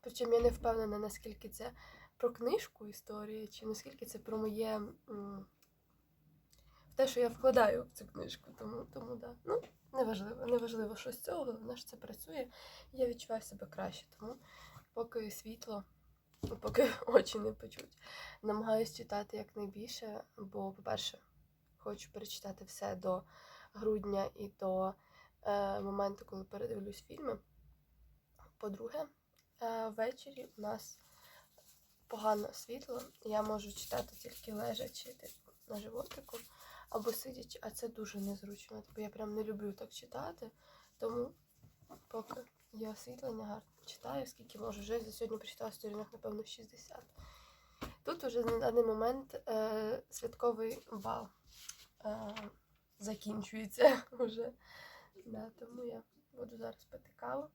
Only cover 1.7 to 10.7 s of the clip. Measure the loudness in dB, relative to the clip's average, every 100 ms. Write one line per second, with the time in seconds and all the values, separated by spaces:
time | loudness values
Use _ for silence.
1.7 | -10 -20 -20 -20 _ 0 4 4 4 2
2.7 | _ -14 -14 -10 -6 -6 -6 -8 -8 -4
3.7 | -4 -6 -12 -10 -8 -4 0 0 2 2
4.7 | 2 -2 -8 -8 -6 -6 -8 -12 _ _
5.7 | _ _ _ _ _ -20 -20 _ -20 -20
6.7 | -20 -16 4 4 6 4 6 8 10 8
7.7 | 6 0 -10 -12 -8 -8 -8 -14 -12 -8
8.7 | -8 -8 -10 -8 -8 -8 -10 0 0 0
9.7 | -18 -8 2 2 2 -2 -4 4 4 4